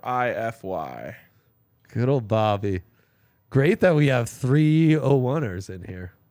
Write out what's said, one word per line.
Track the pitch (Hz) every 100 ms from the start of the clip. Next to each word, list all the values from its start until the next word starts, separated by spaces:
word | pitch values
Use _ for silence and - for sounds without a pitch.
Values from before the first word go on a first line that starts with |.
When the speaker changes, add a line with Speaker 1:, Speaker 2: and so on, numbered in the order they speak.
Speaker 1:
I | 123 127 123
F | 90 113 113
Y. | 95 90 73 60 64 - _ _ _ _ _ _ _
Speaker 2:
Good | 117 123
old | 139 107
Bobby. | 110 107 101 101 92 - _ _ _ _ _ _
Great | 131 139 214
that | 185
we | 156 147
have | 127 117
three | - 127 143 156 156 160 156
oh | 135
one | 139 123 147
ers | 123 90 98
in | 92
here. | 85 92 90 - _